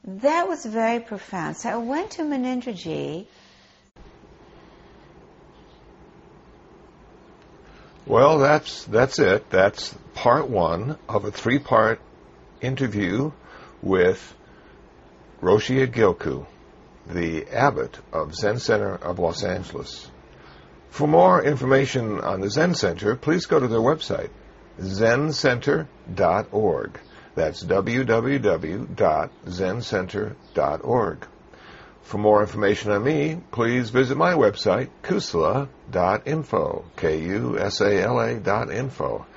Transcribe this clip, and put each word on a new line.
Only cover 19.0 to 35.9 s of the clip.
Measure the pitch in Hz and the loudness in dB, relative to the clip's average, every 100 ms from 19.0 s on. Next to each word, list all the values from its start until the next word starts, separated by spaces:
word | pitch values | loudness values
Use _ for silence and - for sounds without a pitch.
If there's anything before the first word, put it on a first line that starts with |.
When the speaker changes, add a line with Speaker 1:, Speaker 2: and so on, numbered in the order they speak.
| - 90 | -8 -2
Speaker 2:
Los | 85 85 | -4 -2
Angeles. | 95 92 90 85 - - - - - - - - - - - | -6 -6 -8 -12 -12 -16 -20 -20 -20 -20 -20 -20 -20 -20 -18
For | - 151 | -4 4
more | 165 185 180 | 6 6 6
information | 139 139 131 135 135 131 110 104 | 2 0 2 2 2 -2 -2 -4
on | - 95 | -4 -2
the | 101 | -2
Zen | 113 175 170 | 0 0 2
Center, | 98 82 104 127 | -2 0 -2 -2
please | 147 180 - | 0 -2 2
go | 156 | 0
to | 123 | 2
their | 113 | 2
website, | 117 156 - - - - - - - - | 2 0 -4 -6 -6 -14 -20 -20 -20 -12
zen | 92 95 113 123 151 | -8 0 2 2 0
center | 139 135 123 139 156 151 - - | 0 0 0 0 -2 -2 -16 -12
dot | 92 87 95 107 | 0 2 2 0
org. | 104 107 69 53 - - - - - | 0 0 0 -4 -12 -20 -20 -10 -2
That's | 78 78 | -2 -4
w | 90 95 98 120 123 | -2 0 0 -2 2
w | 113 123 139 | 0 2 0
w | 107 85 78 92 127 - | 2 0 -2 -8 -8 0
dot | 95 76 80 - - | 2 2 -2 -10 -12
zen | 90 92 113 | -4 -4 -4
center | 117 101 92 101 107 - - | -4 -6 -4 -6 -6 -10 -6
dot | - 69 78 | -2 -2 -2
org. | - 120 101 65 - - - - - - - - | 0 0 0 -4 -16 -20 -20 -20 -20 -20 -20 -20
For | - 101 | -10 0
more | 104 104 | 4 6
information | 107 107 101 104 107 | 4 0 0 0 0
on | 101 | 0
me, | 123 156 151 165 - | 0 0 -2 -4 -10
please | - 117 123 117 | -2 0 0 0
visit | 127 131 135 | 0 2 2
my | 175 | 2
website, | 170 110 - 104 98 - - | 4 2 2 0 0 -2 -10
kusala | - 185 - 85 78 120 135 - - | -4 -4 -2 0 2 0 -4 -12 -6